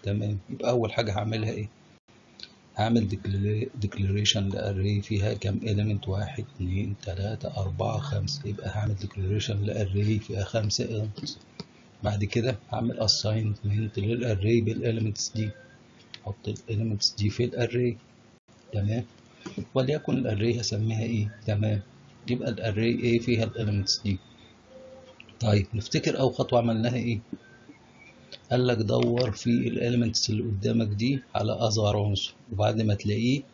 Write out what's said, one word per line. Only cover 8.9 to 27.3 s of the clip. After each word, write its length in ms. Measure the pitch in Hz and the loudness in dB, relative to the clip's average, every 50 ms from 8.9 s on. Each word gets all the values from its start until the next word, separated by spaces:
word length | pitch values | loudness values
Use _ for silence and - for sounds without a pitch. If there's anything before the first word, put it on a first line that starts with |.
| 104 | -2
declaration 540 | 95 101 98 - 101 95 95 104 107 - - | -2 -6 -8 -6 -4 -2 -2 0 -2 -2 -2
لأري 680 | 104 101 104 104 - 107 104 95 95 101 101 104 110 107 | -2 -2 -2 -2 0 -2 -2 0 0 0 2 2 2 0
فيها 260 | - - 104 101 98 | -2 -4 -4 -4 -4
خمسة 400 | - - 113 104 104 - - 120 | 0 0 0 0 0 0 -2 -2
إيليمنت. 460 | - 117 107 107 107 104 - - - - - - - - - - - - - - - - - | -2 -2 -4 -4 -4 -6 -8 -10 -10 -10 -12 -20 -20 -16 -18 -18 -18 -18 -20 -20 -20 -16 -4
بعد 220 | 104 104 104 101 104 | -2 -2 0 0 -2
كده 340 | 101 - 120 107 - 113 - - - | 0 0 0 0 0 -2 -4 -6 -6
هعمل 380 | 113 113 113 117 - - 110 101 | -4 -2 -2 -2 0 0 2 2
assignment 920 | - - - 107 107 110 110 107 104 - - 101 101 107 110 104 - - | 2 2 2 0 0 2 0 0 -2 -2 -2 -2 0 0 0 -2 -2 -2
للأري 600 | 95 107 117 120 120 120 110 92 101 107 117 117 | 0 0 0 0 0 0 0 2 4 4 4 4
بالإيليمنتس 720 | 110 107 113 113 - 120 110 113 110 110 104 - - - - | 4 2 -2 0 0 0 0 0 0 -2 -2 -4 -8 -6 -4
دي، 140 | 113 110 107 - - - - - - - - - - - - - - | -4 -4 -4 -6 -10 -20 -20 -20 -20 -20 -20 -20 -20 -20 -20 -20 -14
أحط 260 | - 104 101 - - 107 | -10 -10 -10 -8 -6 -8
الإيليمنتس 640 | 107 101 - - 110 104 113 113 104 101 - - - | -8 -8 -6 -4 -2 0 0 0 0 2 0 0 2
دي 160 | - 101 104 | 2 0 0
في 140 | - - 120 | 2 2 0
الأري. 540 | 123 - 120 120 113 - 123 123 120 107 - - - - - - - - _ _ _ - - - - | 0 2 0 0 0 2 2 2 2 0 -2 -12 -20 -20 -20 -20 -20 -20 _ _ _ -20 -20 -16 -6
تمام، 320 | - 101 101 104 110 117 - - - - - - - - - - - - - - - | -2 0 0 2 0 0 -2 -6 -12 -20 -20 -20 -20 -18 -16 -12 -10 -10 -10 -2 0
وليكن 440 | 131 127 131 151 151 - - - - | 0 2 2 0 -2 0 -2 -2 0
الأري 420 | - 113 107 98 107 117 117 120 | 0 0 0 2 2 2 2 0
هسميها 420 | 117 - 117 104 107 113 110 110 | -2 -2 -2 0 0 0 0 -2
إيه؟ 360 | 110 113 117 110 104 104 - - - | -2 0 0 0 -2 -2 -4 -6 -4
تمام، 340 | - 104 101 107 110 104 98 - - - - - - - - - - | -2 0 2 2 2 0 0 -4 -8 -20 -20 -20 -20 -20 -18 -4 -4
يبقى 220 | 123 123 - 131 | -2 -2 0 -4
الأري 500 | 110 98 - 113 101 104 113 117 120 - | -4 -2 -2 -2 0 2 2 2 2 2
إيه 180 | 123 120 117 117 | 2 4 2 4
فيها 260 | 117 123 120 110 113 | 4 2 2 2 2
الإيليمنتس 580 | 110 - 117 113 104 104 101 98 - - - | 0 -2 -2 -2 0 0 0 2 0 -2 0
دي. 160 | - 104 98 92 - - - - - - - - - - - - - - - - - - - - - - - - | 0 -2 -2 -2 -4 -16 -20 -20 -20 -20 -20 -20 -20 -20 -20 -20 -20 -20 -20 -20 -20 -20 -20 -20 -20 -20 -6 -2
طيب 260 | - 110 104 101 95 - - | 2 4 4 4 4 2 -2
نفتكر 460 | 104 101 - - 156 - 160 139 - | -6 -4 -2 -2 0 0 0 2 2
أول 140 | 131 127 - | 2 2 2
خطوة 240 | - 131 - 131 120 | 0 0 4 4 4
عملناها 360 | 117 117 113 110 113 120 123 | 4 4 2 2 2 0 0
إيه؟ 260 | 123 117 120 117 104 - - | 0 0 0 -2 -2 -4 -8